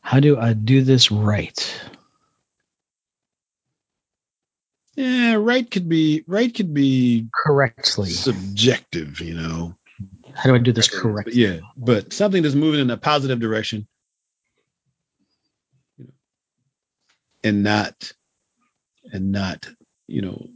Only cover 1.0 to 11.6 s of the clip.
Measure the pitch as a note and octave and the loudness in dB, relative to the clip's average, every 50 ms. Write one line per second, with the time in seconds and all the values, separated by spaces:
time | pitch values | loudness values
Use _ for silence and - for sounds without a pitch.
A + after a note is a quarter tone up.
1 | - - G#2 G#2+ G#2+ G#2 G#2 G2 F2 - _ - - - - - - - - _ | 4 2 2 0 0 0 0 0 -4 -6 _ -10 -10 -10 -10 -14 -16 -20 -20 _
2 | _ _ _ _ _ _ _ _ _ _ _ _ _ _ _ _ _ _ _ _ | _ _ _ _ _ _ _ _ _ _ _ _ _ _ _ _ _ _ _ _
3 | _ _ _ _ _ _ _ _ _ _ _ _ _ _ _ _ _ _ _ _ | _ _ _ _ _ _ _ _ _ _ _ _ _ _ _ _ _ _ _ _
4 | _ _ _ _ _ _ _ _ _ _ _ _ _ _ _ _ _ _ _ D4 | _ _ _ _ _ _ _ _ _ _ _ _ _ _ _ _ _ _ _ -4
5 | C4 B3+ B3+ B3+ A#3+ A#3 A3+ G#3+ G#3+ A#3 B3 C4 B3 - - F#3+ F3 E3 E3 D#3+ | -2 0 0 2 2 2 2 2 2 2 0 0 -2 -2 -4 -4 -2 0 0 2
6 | D#3 D#3 D3+ D#3 - E3 F#3 G#3 B3 B3 A#3 - G3+ E3+ D3 C#3+ C#3 C3+ C3 C3 | 2 2 0 -2 -2 -4 0 0 0 0 0 -4 -4 -2 0 2 2 4 4 4
7 | B2 B2 A#2+ A2+ A2+ A2+ - - - D#3 C#3+ C#3 C3+ B2 _ - - - - - | 4 4 2 0 -2 -4 -6 -4 0 2 4 4 2 2 _ -4 -4 -4 -2 -2
8 | G2+ F#2 F2 F2 - C3+ G#2+ F#2+ F#2 G2 G2+ G2+ A2 B2+ A#2+ - _ _ - F2 | -4 -4 -4 -2 -2 -2 -4 -4 -6 -8 -2 2 2 2 2 0 _ _ -10 -10
9 | D#2 D2 C#2 - E2 E2 E2 E2 E2 E2 E2 E2 E2+ E2+ F2 _ _ _ _ - | -10 -10 -12 -12 -12 -10 -10 -8 -8 -6 -6 -6 -8 -10 -12 _ _ _ _ -18
10 | G2+ - - - _ - - - - C3+ B2+ B2 A#2+ B2 A2 A2+ A2 - - - | -18 -18 -18 -20 _ -20 -14 -2 2 4 4 4 4 2 2 2 0 0 -2 -2
11 | - A2+ G#2 G#2 G2 A2+ A#2+ A#2+ A#2 G2 F2 D#2+ | -4 -2 -4 -4 -8 -2 2 2 2 2 0 -6